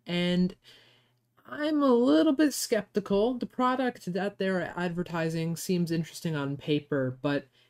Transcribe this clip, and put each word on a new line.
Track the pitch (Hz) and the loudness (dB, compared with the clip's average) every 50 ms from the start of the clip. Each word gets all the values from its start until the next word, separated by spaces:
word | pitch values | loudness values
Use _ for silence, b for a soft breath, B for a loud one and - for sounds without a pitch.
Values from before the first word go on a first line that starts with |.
| _ - | _ -4
and | 175 175 175 180 180 180 180 180 - - b b b b b b b b b b b b b _ _ _ _ - | -2 0 0 2 2 2 2 0 -2 -6 b b b b b b b b b b b b b _ _ _ _ -14
I'm | 254 277 294 311 311 294 285 | -8 -4 -2 0 2 2 4
a | 269 240 | 4 6
little | 233 247 269 302 311 320 320 277 | 6 6 6 6 6 4 4 4
bit | 262 311 285 - | 4 2 2 0
skeptical. | - - - 240 208 202 - - 208 190 - 202 196 208 247 262 | -2 -4 -2 -2 -2 -2 -2 -4 -4 -2 0 0 2 2 0 0
The | 240 - | -2 -6
product | - _ - 254 254 254 254 262 247 240 - - - 175 | -6 _ 0 0 0 0 0 -2 -2 -4 -6 -8 -6 -4
that | 190 185 208 202 - | -4 -4 -4 -4 -2
they're | 190 190 190 180 165 - - | -2 -2 0 -2 -2 -4 -4
advertising | 170 175 180 170 175 175 - 165 170 160 160 160 165 165 165 165 156 | -4 -4 -4 -2 -4 -4 -4 -4 -2 -2 -2 -2 -2 -2 -4 -4 -4
seems | - - 185 175 175 160 | -2 -2 0 0 0 0
interesting | 165 165 160 - - - - 170 160 | 0 -2 -2 -4 -6 -8 -6 -4 -2
on | 147 139 139 143 139 | -2 -2 -4 -6 -6
paper, | - - 151 147 147 - 151 139 131 127 127 - | -2 -2 0 0 0 -2 -2 -2 -2 -2 -4 -4
but | - 147 143 139 - - b b b b | -2 -2 -2 -2 -4 -8 b b b b